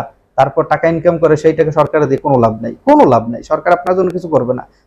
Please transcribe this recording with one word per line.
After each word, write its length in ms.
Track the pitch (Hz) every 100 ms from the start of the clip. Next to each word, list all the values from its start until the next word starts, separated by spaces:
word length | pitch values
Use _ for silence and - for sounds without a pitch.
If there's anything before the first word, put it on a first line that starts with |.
| 110 _ _ -
তারপর 280 | 139 165
টাকা 240 | 147 151 165
ইনকাম 300 | 165 165 170
করে, 180 | 160 151
সেই 160 | 160
টাকা 180 | 156 156
সরকারে 360 | 151 147 156 143
দিয়ে 120 | 131
কোনো 180 | 147 131
লাভ 240 | 113 107
নাই, 120 | 117 -
কোনো 200 | - 294
লাভ 240 | 208 120 113
নাই। 140 | 117
সরকার 300 | - 156 175
আপনার 240 | 175 - 185
জন্য 140 | 180
কিছু 180 | 175 165
করবে 260 | 147 120
না, 80 | 127 - _